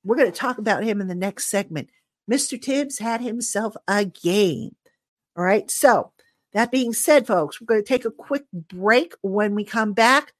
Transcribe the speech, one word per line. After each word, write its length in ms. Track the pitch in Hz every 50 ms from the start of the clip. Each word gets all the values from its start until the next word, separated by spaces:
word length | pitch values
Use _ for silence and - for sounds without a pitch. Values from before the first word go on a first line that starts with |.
| _
we're 120 | 185 233
gonna 160 | 311 262 185
talk 260 | 175 - 277 254 247
about 260 | - 214 226 196 135 208
him 180 | 226 214 208
in 60 | 196
the 80 | 185 180
next 320 | 180 190 196 196 - -
segment. 420 | - - 196 202 - 160 143 - _ _ _ _ _ _ _ _
Mister 300 | - 233 285 - - 262
Tibbs 420 | 233 - 269 269 277 294 285 - -
had 220 | 214 233 226 233
himself 540 | 240 247 220 240 - - - 202 220 214 - - _
a 180 | - 196 208 208
game. 720 | 185 _ - - 170 185 208 208 180 143 - - - - _ _ _ _ _ _ _ _ _ _ _ _
All 80 | 170 180
right, 260 | 185 202 214 196 -
so 420 | - - - 269 226 151 101 - _ _ _ _ _ _ _ _ -
that 180 | 208 240 240
being 220 | 254 262 254 233 220
said, 320 | - - - 302 285 -
folks, 360 | - 208 175 151 147 - -
we're 40 | 233
gonna 180 | - 226 214 208
take 220 | - 262 240 240
a 60 | 226
quick 340 | - - - - 285 277 - _
break. 640 | - 175 160 _ 185 180 190 208 226 254 330 339 - _
When 340 | - 196 190 208 208 208 202
we 80 | 208 208
come 300 | - - 226 220 214 196
back 400 | 226 226 240 262 294 294 - _